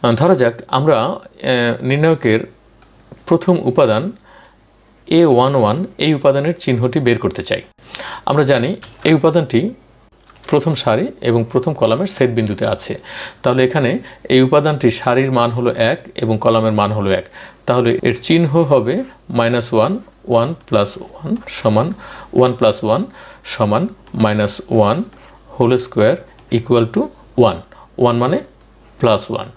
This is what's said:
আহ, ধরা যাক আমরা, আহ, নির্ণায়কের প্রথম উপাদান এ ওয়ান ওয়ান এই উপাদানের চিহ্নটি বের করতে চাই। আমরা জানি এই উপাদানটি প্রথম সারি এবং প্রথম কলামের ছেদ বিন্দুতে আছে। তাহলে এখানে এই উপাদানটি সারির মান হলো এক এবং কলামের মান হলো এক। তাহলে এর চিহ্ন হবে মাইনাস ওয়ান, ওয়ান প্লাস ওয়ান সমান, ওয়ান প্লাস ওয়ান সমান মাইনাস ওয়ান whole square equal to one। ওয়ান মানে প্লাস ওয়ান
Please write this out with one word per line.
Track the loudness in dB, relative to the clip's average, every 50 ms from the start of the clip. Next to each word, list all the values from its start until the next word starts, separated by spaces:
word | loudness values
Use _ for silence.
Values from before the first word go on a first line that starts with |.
আহ, | 2 2 2
ধরা | 4 4 4 4
যাক | 4 2 0 0 -4 -10
আমরা, | -4 -2 0 2 2 2 2 0
আহ, | -2 -4 -8 -12 -20 _ -8 -4 -2 0 0 0 -2 -2 -2
নির্ণায়কের | -2 -2 0 2 2 2 2 2 2 2 2 2 0 -6 -14 _ _ _ _ _ _ _ _ _ _ _ -20 -20 -2
প্রথম | 0 0 0 2 2 0 2 0
উপাদান | 0 2 2 2 4 2 0 -2 -6 -10 -12 _ -20 -20 -20 -20 -20 _ _ _ _ _ _ _ _ _ _ _
এ | 0 2 4 4
ওয়ান | 6 6 4 4 2 2
ওয়ান | 2 2 2 0 -2 -4 -8 -6
এই | -2 0 0 0
উপাদানের | 2 2 0 0 2 -2 -4 -4 -4
চিহ্নটি | -2 -2 -2 0 0 -2 -2 0
বের | 0 2 0
করতে | 0 -2 -4 -4 -6 -6
চাই। | -4 -6 -6 -6 -14 _ _ -20 -20 -16 -14 -14 -14 -14 -10 -6
আমরা | -2 0 0 2
জানি | 2 2 2 2 -2 -4 -8 -12 -20 -20 -4 0
এই | 0 2
উপাদানটি | 4 2 2 2 2 -2 0 0 -2 -2 -2 -8 -10 _ _ _ _ _ _ _ _ _ _ -20 -20 -6
প্রথম | -2 0 0 0 0 -4
সারি | -2 0 0 0 0 0 -4 -8 -4
এবং | -2 0 0 0 0 0
প্রথম | -2 -2 -2 -2 -2
কলামের | 0 0 0 0 0 -2
ছেদ | -6 -2 -2 -2 0 0
বিন্দুতে | -2 -2 -4 -4 -4 -2
আছে। | -4 -4 -6 -6 -12 -12 -12 -12 -16 -16 -14 -14 -16 -16 _
তাহলে | -2 -2 2 2 0
এখানে | 2 2 0 0 0 -2 -4 -8 -12 -20 -20 _
এই | 2 4 4
উপাদানটি | 4 6 4 2 2 2 -2 2 0 0
সারির | 0 0 -2 0 0 2 0 0
মান | 0 0 0 0
হলো | 0 -2 -2 -2 0
এক | 0 0 0 0 -2 -8 -14 -8
এবং | -6 -2 -2 -2 -2
কলামের | -2 -2 0 0 0 2
মান | 0 0 0 0
হলো | 0 -2 -2 0
এক। | -2 -2 -4 -8 -20 -20 -20 -20 -20 -14 _
তাহলে | -2 0 2 2 0 0 0
এর | 0 -2 -2 -2
চিহ্ন | -2 0 2 2 2
হবে | 2 2 0 2 4 2 2 2 0 -4 -4 -6 -8 -14 -20 _ -6
মাইনাস | -2 0 0 2 0 -2 -2 0 0
ওয়ান, | 2 2 2 -2 -6 -8 -14 _ _ _
ওয়ান | 0 0 0 0 0 -4 -12 -8
প্লাস | -2 0 0 0 -2 -6
ওয়ান | -16 -18 -18 -18 -14 -8 -6 -6 -8 -8
সমান, | -12 -16 -2 -2 0 2 2 0 -2 -6 -10 -14 -20 -20 -20 -18 -4 0
ওয়ান | 2 2 2 2
প্লাস | 2 0 0 0 0 -2
ওয়ান | -2 0 -2 -2 -6 -10 -20 -20 -20 -20 -20 _
সমান | -14 -4 -2 0 0 2 0 -2 -4 -6 -12 -20 -12 -2
মাইনাস | 0 0 0 2 0 -2 -2 -4 -8 -8 -2
ওয়ান | 2 2 4 4 2 0 -4 -8 -10 -20 -20 -20 -20 -20 -20 -20 -2 0
whole | 2 2 2
square | 0 -2 -2 0 2 2 2 2 0 -6 -20 -20 -20 -10 -4
equal | -4 -4 0 2 2 2 2 0 -2
to | -4 -4 -4 -8 -20 -20 -10 0 2 2
one। | 2 2 -4 -12 _ -20 -20 -20 _ _
ওয়ান | 0 2 2 2
মানে | 2 0 0 -2 -4 -6 -10 _ _ -20 _ _ -20 -20 -20 _ -2
প্লাস | 0 2 2 0 -2 -6
ওয়ান | -10 -10 -10 -12 -18